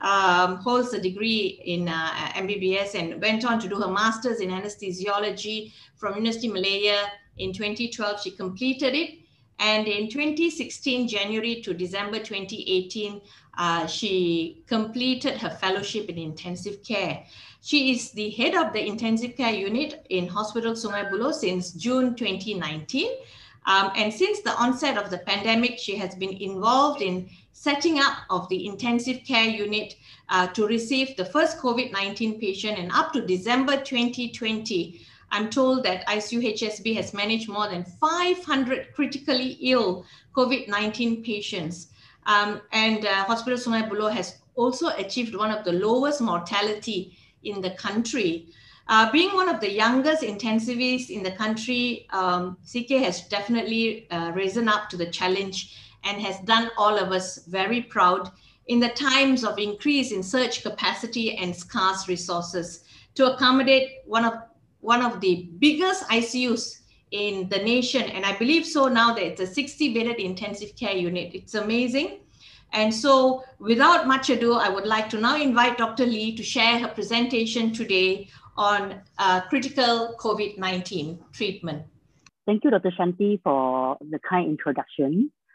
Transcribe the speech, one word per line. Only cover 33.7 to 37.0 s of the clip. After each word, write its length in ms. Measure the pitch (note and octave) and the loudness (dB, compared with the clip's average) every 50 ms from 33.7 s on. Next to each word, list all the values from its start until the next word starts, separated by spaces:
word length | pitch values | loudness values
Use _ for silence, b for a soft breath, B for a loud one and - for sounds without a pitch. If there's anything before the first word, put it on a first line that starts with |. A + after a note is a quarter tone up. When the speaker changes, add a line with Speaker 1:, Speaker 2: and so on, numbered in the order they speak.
| C#4 C4+ C4+ | 2 0 0
Speaker 1:
twenty 480 | - C4 A#3+ A#3+ A#3+ A#3+ B3 A#3+ A#3 | -2 0 0 0 0 -2 -4 -6 -8
twenty, 760 | - - A#3+ A3 A3 G#3+ G#3+ - G#3 E3+ E3+ E3+ B B B B B B B B | -6 -6 -4 -4 -4 -4 -4 -2 -2 -2 -2 -4 B B B B B B B B
I'm 200 | G3+ G#3 G#3+ A3 | -4 -4 -2 0
told 340 | - C4+ C4 C4 C4 B3+ - | 2 2 4 4 4 2 2
that 180 | F#3 F#3 F#3 - - | 0 -2 -2 -2 -2
I 120 | G#3 G#3+ | -2 -2
C 160 | G#3 - A#3 | -2 -4 -2
U 60 | A#3 | -2
H 200 | B3 G#3+ G#3 - | -2 -2 -2 -2
S 180 | A3+ G#3 - - | -4 -4 -6 -4
B 140 | G3 A3+ A3+ | -4 -4 -2
has 180 | G3+ | -2